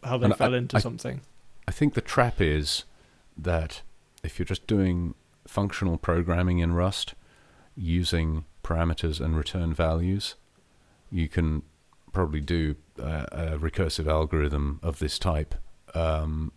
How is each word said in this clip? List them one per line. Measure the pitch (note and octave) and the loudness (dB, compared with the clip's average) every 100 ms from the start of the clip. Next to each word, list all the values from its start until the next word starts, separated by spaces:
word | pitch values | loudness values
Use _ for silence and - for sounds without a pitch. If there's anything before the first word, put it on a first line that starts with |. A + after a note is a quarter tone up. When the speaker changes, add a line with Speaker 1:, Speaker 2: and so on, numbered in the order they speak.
Speaker 1:
how | - B2+ | -4 2
they | G#2+ | 2
Speaker 2:
And | - | 4
Speaker 1:
fell | A2 | 4
Speaker 2:
I, | B2 | 2
Speaker 1:
into | B2 A#2+ | 2 2
Speaker 2:
I, | |
Speaker 1:
something? | A#2 A#2 B2+ C3 - - - - - | 0 -4 -8 -8 -12 -20 -20 -12 -10
Speaker 2:
I | |
think | - D3 | 0 0
the | B2+ | 2
trap | - - B2 - | 0 2 2 4
is | E2+ D2+ D2 - - - - _ _ - | 2 2 0 -4 -6 -18 -20 _ _ -6
that | E2+ E2 D#2+ - - - _ - | -2 0 -2 -8 -14 -18 _ -12
if | D#2 - | -10 -6
you're | F2+ | -4
just | F#2+ - | -4 0
doing | G#2+ F#2+ F2 E2+ - _ _ - | 2 4 2 -2 -6 _ _ -6
functional | - G2+ - F#2+ E2+ | -2 -2 0 0 0
programming | - E2+ F2 E2+ F2+ F2 | 2 0 2 2 2 4
in | E2+ | 2
Rust, | E2+ F#2 - - - - - - - - - | 2 0 -2 -6 -12 -20 -20 -20 -20 -20 -8
using | E2+ F2 F2 E2+ D#2+ D#2 - - | 0 0 2 2 0 -2 -4 -12
parameters | - E2 E2+ E2 E2 D2 | -2 0 2 0 -2 -2
and | D#2 D#2+ | 0 0
return | D#2 F2+ E2+ | 0 -2 -2
values, | D#2 E2 E2 F2+ G2+ - - _ _ _ _ _ _ - | 0 2 2 0 0 -4 -10 _ _ _ _ _ _ -6
you | F#2+ D#2+ | -2 0
can | - D#2+ D2+ - _ _ _ - | 2 2 0 -4 _ _ _ -6
probably | F#2 E2 D2+ | -2 0 0
do | D2 E2+ D#2 D2 - - | 0 0 0 -2 -8 -10
a, | C#2 D#2 - | -6 -4 -6
a | - E2 D#2 | -6 -4 -2
recursive | D#2+ - E2 - D2+ | -2 0 0 0 2
algorithm | D#2 D#2 D#2 D2 D2 C#2+ C#2+ | 2 2 2 2 2 0 -2
of | E2+ D#2 | -4 -2
this | D2+ - | -4 0
type, | F#2 D2+ D2+ - - - - | 0 0 -2 -4 -6 -12 -8
um, | E2 D#2+ D#2 D#2 D#2 D#2 | -2 0 0 0 -2 -4